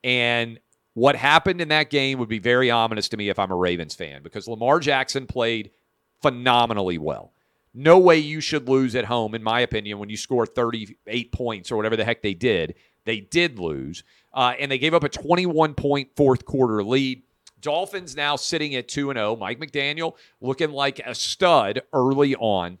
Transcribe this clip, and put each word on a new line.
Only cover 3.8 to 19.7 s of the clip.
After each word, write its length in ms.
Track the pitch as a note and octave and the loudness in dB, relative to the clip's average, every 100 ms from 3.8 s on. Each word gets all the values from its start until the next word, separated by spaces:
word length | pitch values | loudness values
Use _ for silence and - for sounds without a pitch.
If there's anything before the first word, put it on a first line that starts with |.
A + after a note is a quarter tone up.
| D#2 | -6
fan, 280 | - E2 C#2 | -12 -14 -14
because 260 | D2+ G#2+ A2+ | -16 -14 -12
Lamar 320 | A2+ A#2+ D#3+ | -4 2 2
Jackson 460 | D3 C3+ C3 C#3 B2+ | 2 -2 -2 -6 -6
played 440 | B2+ A#2 A2+ G#2+ _ _ _ _ _ | -4 -2 -2 -8 _ _ _ _ _
phenomenally 760 | D3+ B2 B2+ A#2+ A#2 G#2+ F#2 E2+ | -2 0 2 2 2 0 -2 -2
well. 380 | D2+ A#1 G1+ _ _ _ _ | -4 -8 -12 _ _ _ _
No 240 | A#2+ D3 F#3 | -2 6 8
way 180 | F3+ D#3+ | 10 6
you 240 | D3+ D#3 | 2 -6
should 260 | - D#3 B2+ | -4 -4 2
lose 300 | C3+ C3 B2 | 2 2 -2
at 80 | |
home, 300 | G#2 A#2+ A2 | -2 -2 -2
in 80 | A2 | -4
my 180 | A2 A#2 | -2 0
opinion, 380 | B2 A2+ G#2 G2+ | 0 -2 -6 -10
when 100 | G#2 | -10
you 80 | G#2+ | -10
score 300 | - B2+ A2 | -2 0 0
thirty-eight 880 | - A#2+ A#2 G#2 - - A#2+ A2+ | 0 -2 -4 -10 -16 -6 -6 -6
points 380 | - B2 G#2 F2+ | -6 -6 -6 -4
or 60 | A2+ | -2
whatever 200 | G#2+ A2 | 0 0
the 80 | |
heck 180 | A2 A2+ | 0 -2
they 100 | G#2 | -4
did. 440 | F2 B2 F#2+ D#2+ - _ _ | -2 0 0 -2 -8 _ _
They 160 | - A2 | -8 -8
did 380 | G2 E3 F3 A#2 | -2 0 0 -2
lose, 460 | E2+ C#2+ C2+ E2+ _ _ _ | -6 -6 -8 -12 _ _ _
uh, 220 | - B2 B2+ | 0 0 0
and 140 | C#3 | -4
they 60 | C3+ | -2
gave 160 | D#3 | 2
up 100 | E3 | 2
a 60 | D3 | 0
twenty-one 640 | - C#3+ F3 F3+ D#3 D#3 | -6 0 0 2 2 0
point 420 | C#3+ C#3+ C#3+ C3+ - | 0 -2 -2 -2 2
fourth 300 | C#3 A#2+ - | 4 4 0
quarter 360 | C#3 B2 G#2+ | 0 2 2
lead. 420 | G2+ C3 C3+ B2 _ _ _ _ | 0 0 0 -6 _ _ _ _
Dolphins 560 | D3 D#3 G3 G3 F3 C3+ | -4 -4 -4 -10 -10 -6
now 200 | D3 D3 | -4 -2
sitting 380 | - E3 D3+ | -4 -4 -2
at 140 | C3+ A#2+ | -6 -6
two 220 | C#3+ C#3 | -6 -4
and 80 | B2+ | -2
oh. 180 | G#2 A2+ | -2 -4
Mike 220 | G2 A#2+ | -6 -8
McDaniel 560 | D3+ | -8